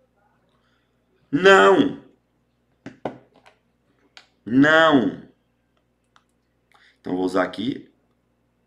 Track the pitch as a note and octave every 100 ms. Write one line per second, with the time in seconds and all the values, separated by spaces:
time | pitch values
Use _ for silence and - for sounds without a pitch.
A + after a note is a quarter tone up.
0 | _ _ _ _ _ _ _ _ _ _
1 | _ _ _ D3 F#3+ G3 G3 F3 - -
2 | - _ _ _ _ _ _ _ - -
3 | - - _ _ _ _ _ _ _ _
4 | _ - _ _ G#2 B2+ D3 D#3+ E3 C#3
5 | G2 D#2+ - _ _ _ _ _ _ _
6 | _ _ _ _ _ _ _ _ _ _
7 | F2+ F2+ F#2 F#2 F2+ - A#2+ - - _
8 | _ _ _ _ _ _